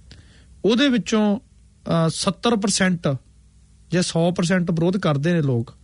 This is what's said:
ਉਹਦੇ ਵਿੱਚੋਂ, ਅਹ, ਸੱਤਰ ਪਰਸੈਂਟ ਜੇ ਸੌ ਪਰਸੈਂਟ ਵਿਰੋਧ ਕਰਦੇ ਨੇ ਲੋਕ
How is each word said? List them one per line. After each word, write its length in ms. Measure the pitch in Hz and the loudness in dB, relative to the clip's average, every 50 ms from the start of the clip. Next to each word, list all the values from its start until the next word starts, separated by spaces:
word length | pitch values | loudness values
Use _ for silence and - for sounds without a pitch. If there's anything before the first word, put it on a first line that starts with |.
| - - - - - - - - - - - - - | -20 -20 -20 -20 -20 -20 -20 -20 -20 -20 -10 -2 0
ਉਹਦੇ 240 | 185 240 226 285 285 | 2 2 4 2 2
ਵਿੱਚੋਂ, 500 | 240 233 175 - 226 214 208 208 202 - | 2 0 0 0 0 0 2 2 0 -2
ਅਹ, 680 | - _ _ - - - _ _ - - - 165 165 160 | -6 _ _ -20 -20 -20 _ _ -6 -2 0 0 0 0
ਸੱਤਰ 480 | - - - 196 180 - - 240 240 | -2 -2 -4 -4 -4 -2 0 0 0
ਪਰਸੈਂਟ 600 | 208 208 214 - - 190 185 180 170 - 160 135 123 - _ - - - _ _ - _ _ _ - - - | 0 0 -2 0 0 0 0 0 0 -2 -4 -4 -4 -8 _ -20 -20 -20 _ _ -20 _ _ _ -20 -10 -4
ਜੇ 120 | 165 180 | -2 -2
ਸੌ 280 | 175 - - 165 165 180 | -2 0 0 0 0 0
ਪਰਸੈਂਟ 400 | 175 196 180 165 190 185 175 170 | 0 0 0 0 0 0 0 0
ਵਿਰੋਧ 260 | 175 160 165 180 185 | 0 0 0 0 0
ਕਰਦੇ 360 | 202 - 165 147 139 143 175 | 0 0 0 0 0 0 0
ਨੇ 100 | 175 170 | 0 0
ਲੋਕ 320 | 147 135 127 117 117 - - - | 0 0 0 -2 -2 -6 -10 -20